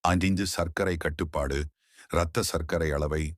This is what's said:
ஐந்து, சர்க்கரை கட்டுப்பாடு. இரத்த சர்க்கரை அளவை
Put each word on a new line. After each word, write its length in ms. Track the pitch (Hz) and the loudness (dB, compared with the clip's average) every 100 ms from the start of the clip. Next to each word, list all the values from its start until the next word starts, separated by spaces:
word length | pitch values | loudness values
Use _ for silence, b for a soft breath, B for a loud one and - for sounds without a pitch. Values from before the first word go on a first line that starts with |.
ஐந்து, 460 | 87 90 95 95 98 | 4 4 4 2 0
சர்க்கரை 500 | - 87 - 95 87 | -2 -2 0 0 0
கட்டுப்பாடு. 680 | 80 76 85 - 69 69 76 _ B B B | -2 -4 -4 -2 -2 -2 -4 _ B B B
இரத்த 300 | 80 85 95 | 0 2 0
சர்க்கரை 480 | - 80 78 87 80 | -2 -2 -2 0 0
அளவை 440 | 73 76 78 76 | 0 0 0 -4